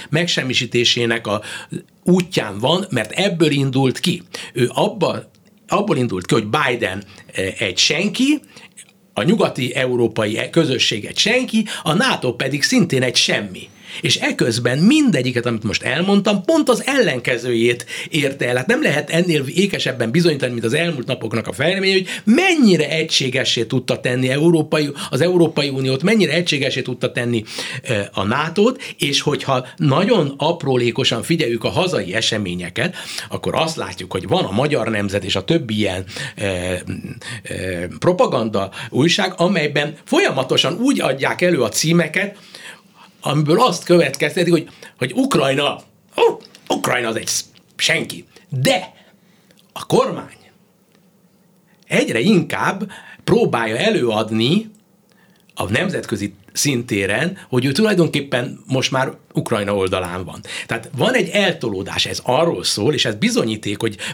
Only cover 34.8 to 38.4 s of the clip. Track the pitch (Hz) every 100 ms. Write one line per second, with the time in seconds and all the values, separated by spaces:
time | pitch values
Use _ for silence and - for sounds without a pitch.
34.8 | 113 107 101 101 95 95 - 165 120 107
35.8 | 101 92 95 - 135 - 101 90 90 90
36.8 | 90 92 - 120 - 117 - 92 92 87
37.8 | 90 - - 180 226 131